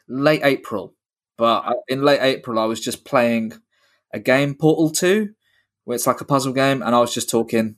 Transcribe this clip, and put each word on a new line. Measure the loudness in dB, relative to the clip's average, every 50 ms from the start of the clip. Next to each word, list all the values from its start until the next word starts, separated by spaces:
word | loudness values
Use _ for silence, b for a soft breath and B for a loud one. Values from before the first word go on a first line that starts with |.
| b
late | -10 -6 0 2 2 2 2 2
April. | 0 0 -2 -4 -8 -8 -8 -8 -10 _ _ _ _ _ _ _ _ _
But | -2 0 0 2 0 -2
I, | -4 -4 -6 -4
in | -6 -4 0 2
late | 2 2 4
April, | 2 0 -2 -2 -6 -6 -2 -2
I | -2
was | -2 -4 -4
just | -6 -8 -8 -8 _
playing | -2 0 2 2 2 0 0 -2 -4 -8 -14 _ _ _ _ _ _ _ _ _ _ -14
a | -4
game, | 0 2 2 2 2 0 -2
Portal | 0 2 2 4 2 0 0
two, | 0 0 2 2 2 2 0 -4 -8 _ _ _ _ _ _ _ _ _ _
where | -8 -6
it's | -2 0
like | -2 -2 -2
a | -2
puzzle | 0 0 0 0 0 0
game, | 0 2 2 0 0
and | 0 2 2
I | 2
was | 2 2 -2
just | -6 -6 -2
talking, | 0 0 0 0 0 0 -2 -2 -6